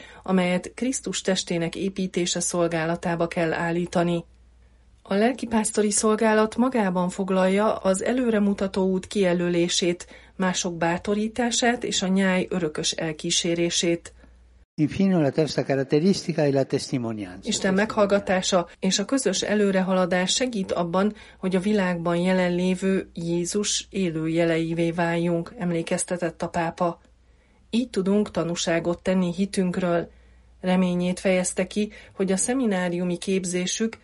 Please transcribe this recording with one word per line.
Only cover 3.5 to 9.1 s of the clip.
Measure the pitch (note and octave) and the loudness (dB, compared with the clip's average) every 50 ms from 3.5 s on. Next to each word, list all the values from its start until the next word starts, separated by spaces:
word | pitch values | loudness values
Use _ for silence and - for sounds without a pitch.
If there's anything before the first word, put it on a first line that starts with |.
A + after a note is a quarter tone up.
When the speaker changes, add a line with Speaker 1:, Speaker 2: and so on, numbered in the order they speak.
Speaker 1:
állítani. | E3 - E3+ E3+ E3 F3 F3+ F3 - F#3 E3 F3 E3+ E3+ - - - _ _ _ _ _ _ _ _ _ _ _ - _ | -2 -2 -2 -2 -2 -2 -2 0 0 0 2 2 0 -2 -4 -8 -20 _ _ _ _ _ _ _ _ _ _ _ -20 _
A | _ - G3 | _ -2 0
lelkipásztori | G3+ G#3+ B3 C4+ A#3+ - A3+ A3+ A3 G#3+ - - G#3+ G#3 G#3+ | 2 2 2 2 -2 -6 -2 0 0 0 0 0 0 0 2
szolgálat | G3+ - - A3 G#3+ G#3+ A3+ A3 G#3+ A3 A3 G#3+ - | 0 2 2 2 2 4 2 4 4 4 2 2 2
magában | - A3+ C4 B3+ A#3 G#3 F#3+ F3+ F#3 F3+ F3+ | 0 0 0 2 0 0 2 0 0 -2 -2
foglalja | - - F#3+ F#3 F#3+ F#3+ F#3 F#3 F#3+ G3+ G#3+ A3 - | -2 -4 -2 0 2 2 2 2 2 2 2 0 0
az | - - F#3+ F#3+ F#3+ | 0 0 0 0 0
előremutató | - - B3 C4 B3+ A#3 G#3+ G#3 G#3 G3+ G3+ - G3+ F#3+ - G3+ F#3+ F#3+ | 0 0 0 0 0 2 2 2 2 2 0 0 -2 -2 0 0 0 2
út | F#3+ F#3 - | 0 -2 -4
kijelölését, | - | -4